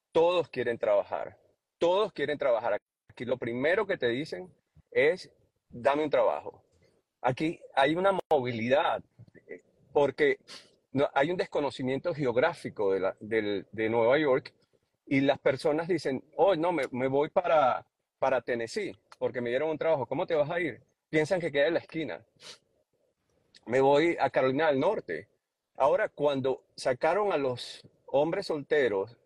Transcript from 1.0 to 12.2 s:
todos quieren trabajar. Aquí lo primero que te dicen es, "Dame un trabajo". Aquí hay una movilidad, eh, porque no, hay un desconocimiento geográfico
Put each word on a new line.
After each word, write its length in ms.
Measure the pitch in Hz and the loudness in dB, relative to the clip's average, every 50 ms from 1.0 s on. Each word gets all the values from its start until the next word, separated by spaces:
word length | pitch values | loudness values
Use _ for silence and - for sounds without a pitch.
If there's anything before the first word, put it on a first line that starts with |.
| 92 - 104 73 52 - - _ _ _ _ _ _ _ _ | 2 0 -4 -6 -6 -8 -12 _ _ _ _ _ _ _ _
todos 360 | - 170 170 180 196 214 196 - | 0 2 2 2 2 0 -2 -2
quieren 260 | - 143 143 147 131 | -4 -4 -4 -2 0
trabajar. 400 | 143 135 117 110 113 113 104 104 - _ _ _ _ - | 0 2 2 2 0 0 -2 -2 -4 _ _ _ _ -20
Aquí 140 | - - 131 | -14 -10 -6
lo 120 | 117 127 | -6 -4
primero 500 | 120 - 120 117 123 131 156 180 214 214 | -4 -4 -6 -4 -2 0 0 0 0 0
que 120 | 190 185 - | -2 -2 -2
te 100 | 131 120 | 0 0
dicen 400 | 117 131 156 - 185 180 185 185 - _ _ _ _ - - _ | 0 -2 -4 -8 -10 -12 -12 -14 -20 _ _ _ _ -20 -16 _
es, 400 | - 123 135 151 180 185 - - _ _ _ _ _ _ _ _ | 0 2 2 2 2 0 -4 -14 _ _ _ _ _ _ _ _
"Dame 360 | - 123 113 135 143 147 156 | -10 -4 0 0 2 2 0
un 60 | 143 | 0
trabajo". 540 | 143 131 110 90 76 71 - - - - _ _ _ _ _ _ _ _ _ _ _ _ - | 2 2 4 2 2 0 -4 -10 -16 -18 _ _ _ _ _ _ _ _ _ _ _ _ -2
Aquí 380 | 127 131 - 165 160 175 - - - - | -2 -2 0 -2 -4 -6 -6 -12 -4 0
hay 200 | 135 139 147 160 | 2 2 2 2
una 220 | 175 185 196 190 175 - - | 2 2 2 2 0 0 0
movilidad, 720 | 160 143 123 123 117 110 113 123 131 151 170 156 117 98 - _ _ - - - - - - | 0 0 0 0 -4 -4 -2 2 2 2 2 2 -2 -4 -6 _ _ -20 -20 -20 -20 -20 -20
eh, 160 | - 90 90 - _ _ _ _ _ - | -18 -18 -18 -18 _ _ _ _ _ 0
porque 460 | - 143 139 - - 151 139 127 - _ - - - - _ _ _ _ _ - | 2 2 2 2 2 2 2 2 0 _ -14 -20 -20 -20 _ _ _ _ _ -2
no, 160 | 135 143 - - | 0 0 0 2
hay 160 | 139 143 160 | 0 0 0
un 60 | 185 | 0
desconocimiento 800 | 180 196 - - 170 147 135 - - 135 127 135 135 - 175 165 | -4 -4 -4 -4 -4 -2 -4 -4 -4 -4 -4 -4 -4 -4 -4 -4
geográfico 800 | 143 | -2